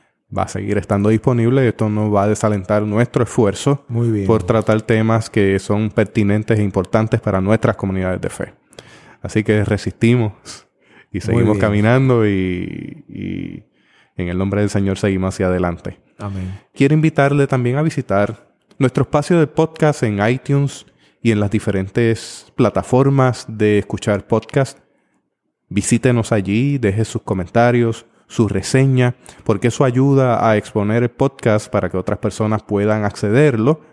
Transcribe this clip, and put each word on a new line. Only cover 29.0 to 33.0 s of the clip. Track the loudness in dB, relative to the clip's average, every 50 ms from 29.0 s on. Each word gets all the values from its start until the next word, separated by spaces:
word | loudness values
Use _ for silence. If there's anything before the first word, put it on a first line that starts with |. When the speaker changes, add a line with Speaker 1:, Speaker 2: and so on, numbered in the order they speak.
| 2 0 0 -4 _ -20 -20 -10 -4
Speaker 1:
porque | -2 -2 0 0 -2
eso | 0 2 0
ayuda | 2 2 2 2 4 4 4 4 2 2 2 2 2
a | 2 2
exponer | 0 -2 -4 -2 -2 0 0 0
el | 0 -2
podcast | -2 -2 -2 -2 -2 -2 0 0 0 0 -2 -2
para | -4 -2 -2 -2
que | -4 -4
otras | -4 -4 -6 -4
personas | -4 -6 -4 -2 -2 -2 -2 -4
puedan | -4 -2 -2 0 0 0 0 0